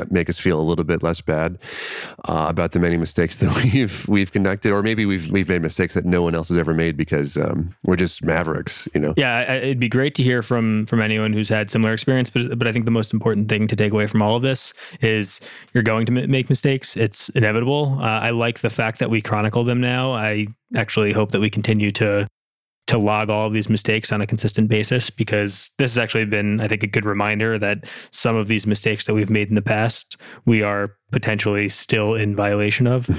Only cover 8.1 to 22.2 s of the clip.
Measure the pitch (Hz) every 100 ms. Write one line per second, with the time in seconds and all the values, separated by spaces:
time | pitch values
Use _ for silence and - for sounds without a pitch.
8.1 | - 82 82 80 76 78 - - 76 73
9.1 | 80 131 117 123 131 127 127 117 123 143
10.1 | 143 123 123 110 123 113 107 107 117 107
11.1 | 110 107 107 104 110 104 113 110 113 -
12.1 | 131 120 127 120 120 117 113 113 113 107
13.1 | 110 113 104 104 107 107 104 107 107 104
14.1 | 110 104 117 131 131 - - - - 113
15.1 | 110 98 - - - - 123 110 110 113
16.1 | 123 127 135 127 135 143 135 - - 110
17.1 | - - - 107 110 123 143 143 135 120
18.1 | 110 110 117 117 113 113 - 110 110 113
19.1 | 113 - 107 107 113 120 123 123 127 131
20.1 | 120 107 107 107 - _ 117 110 - 104
21.1 | 101 104 98 107 107 101 107 104 - 107
22.1 | 101